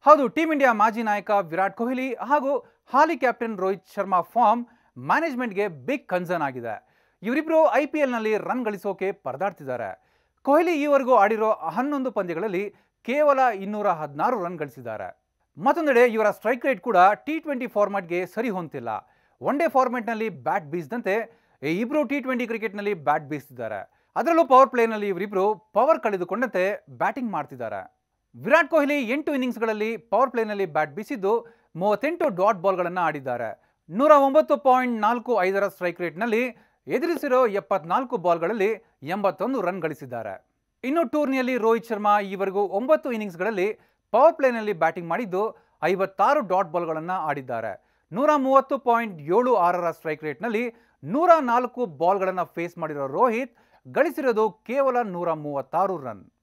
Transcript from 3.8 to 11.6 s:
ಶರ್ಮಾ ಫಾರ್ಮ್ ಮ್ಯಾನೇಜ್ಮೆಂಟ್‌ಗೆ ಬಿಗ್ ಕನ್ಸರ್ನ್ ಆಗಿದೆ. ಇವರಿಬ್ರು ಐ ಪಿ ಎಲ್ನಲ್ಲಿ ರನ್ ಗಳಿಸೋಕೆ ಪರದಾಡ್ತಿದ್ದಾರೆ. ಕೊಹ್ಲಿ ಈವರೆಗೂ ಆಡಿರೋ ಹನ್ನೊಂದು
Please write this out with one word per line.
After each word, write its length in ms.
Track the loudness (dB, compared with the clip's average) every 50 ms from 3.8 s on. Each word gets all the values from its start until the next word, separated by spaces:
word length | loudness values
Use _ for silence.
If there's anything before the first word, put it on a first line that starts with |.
| _ _ -8
ಶರ್ಮಾ 260 | -6 -4 0 0 0
ಫಾರ್ಮ್ 460 | 0 0 0 2 4 4 4 2 -2 -10 _ _ _ _ _ -16
ಮ್ಯಾನೇಜ್ಮೆಂಟ್‌ಗೆ 720 | -4 -2 0 0 0 -2 -4 -4 -6 -6 -2 -4 -4 -4
ಬಿಗ್ 400 | -4 -8 -6 -6 -6 -6 _ _
ಕನ್ಸರ್ನ್ 340 | -4 -4 -2 -2 -4 -2 -2
ಆಗಿದೆ. 540 | -4 -6 -6 -8 -10 -10 -10 _ _ _ _ _ _ _ _ -6
ಇವರಿಬ್ರು 520 | -2 -2 -2 0 2 4 4 4 6 4
ಐ 120 | 2 0
ಪಿ 120 | 0 0 0
ಎಲ್ನಲ್ಲಿ 380 | 0 0 0 -2 -2 0 -2
ರನ್ 280 | -2 -2 -4 -4 -4 -2
ಗಳಿಸೋಕೆ 480 | -4 -6 -6 -6 -8 -6 -4 -4 -6 -6
ಪರದಾಡ್ತಿದ್ದಾರೆ. 1080 | _ _ -10 -6 -4 -6 -6 -6 _ -8 -8 -6 -6 -6 -10 -10 _ _ _ _ _ _ _ _ _ _
ಕೊಹ್ಲಿ 400 | 4 4 4 4 4 0 0 2
ಈವರೆಗೂ 320 | 2 2 2 4 4 6
ಆಡಿರೋ 360 | 6 6 6 4 2 2 0
ಹನ್ನೊಂದು 600 | 0 0